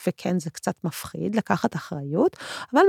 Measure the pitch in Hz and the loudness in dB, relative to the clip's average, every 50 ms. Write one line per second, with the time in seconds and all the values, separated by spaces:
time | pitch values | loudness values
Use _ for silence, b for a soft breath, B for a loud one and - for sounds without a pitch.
0 | - 180 - - - 196 185 180 151 165 - - - 190 185 - - 170 - - | -4 -4 -4 -4 -2 -2 -2 -2 -2 -4 -8 -6 -4 -4 -4 -2 -4 -6 -6 -6
1 | - - - - 165 190 208 226 - - 202 170 - - - 160 - - 180 147 | -10 -10 -8 -6 -4 -2 -2 -2 0 2 2 2 2 0 -2 -4 -8 -8 -8 -6
2 | 143 143 147 180 277 370 B B B B B B B B - 277 381 | -6 -2 2 2 2 2 B B B B B B B B 4 6 8